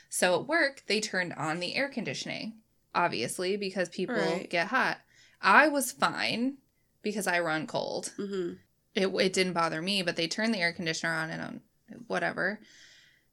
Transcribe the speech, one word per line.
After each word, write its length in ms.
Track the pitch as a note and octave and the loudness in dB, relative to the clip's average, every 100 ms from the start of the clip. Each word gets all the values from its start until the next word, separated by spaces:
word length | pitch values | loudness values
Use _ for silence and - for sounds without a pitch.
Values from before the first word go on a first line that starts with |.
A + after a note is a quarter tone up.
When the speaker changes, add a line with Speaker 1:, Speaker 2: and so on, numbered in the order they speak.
| _ | _
Speaker 1:
So 300 | - F#3 F3 | 0 4 4
at 60 | - | 2
work, 380 | E4 C#4 - - | 2 2 -2 -2
they 140 | G#3+ | -2
turned 320 | G#3 F#3+ F3 | 0 -2 -4
on 240 | - C#3+ E3+ | -4 -4 -2
the 140 | F3 | -4
air 140 | - C#4 | -2 -4
conditioning, 640 | B3+ D#3 B2+ - - A3 - _ _ _ | -4 -6 -6 -6 -8 -8 -12 _ _ _
obviously, 600 | - F3 G#2+ A#2 - F#3 G3+ | 0 0 0 -4 -2 -2 -2
because 320 | G3 F#3+ F3 | -4 -2 -4
people 260 | - F3+ A3+ | -2 -2 0
Speaker 2:
Right. 320 | F#3+ F3+ - | 0 -2 -2
Speaker 1:
get 160 | E3+ F3+ | -2 0
hot. 300 | B3+ F#3+ - _ - - _ | 0 0 -2 _ -20 -20 _
I 280 | F#3 A3 D4+ | 8 8 8
was 220 | C#4+ B3+ | 4 -2
fine 680 | - F3+ E2+ A2 G#3+ B3+ C#4+ _ _ _ _ | 0 0 2 -2 0 -2 -4 _ _ _ _
because 240 | G#3+ G#3 F#3 | -6 -2 0
I 140 | F3 | 0
run 260 | E3+ D#3 - | 0 -2 -2
cold. 460 | - - - - - | -4 -2 -4 -6 -8
Speaker 2:
Mm-hmm. 360 | G3+ G3 F3 F#3 _ _ _ | -6 -4 -4 -8 _ _ _
Speaker 1:
It, 120 | G#3+ F#3+ | 0 2
it 240 | G3 G3 | 4 2
didn't 220 | F#3+ F#3 | 4 2
bother 260 | E3+ E3 D#3+ | 2 0 0
me, 220 | F3 G3+ | 0 0
but 140 | F3 E3+ | 0 0
they 120 | E3 | -2
turned 240 | - A3 | 0 0
the 60 | G#3+ | 2
air 120 | E3+ | 0
conditioner 400 | E3+ E3 D#3+ E3 | 0 -4 -2 -2
on 160 | D#3+ D#3+ | -2 -4
and 100 | E3 | -6
on, 200 | E3+ - - _ _ - - | -8 -10 -16 _ _ -18 -4
whatever. 520 | F#3 E3+ D#3+ F3 G#3 - - - - - _ _ | -2 -2 -2 -2 -4 -12 -20 -20 -20 -20 _ _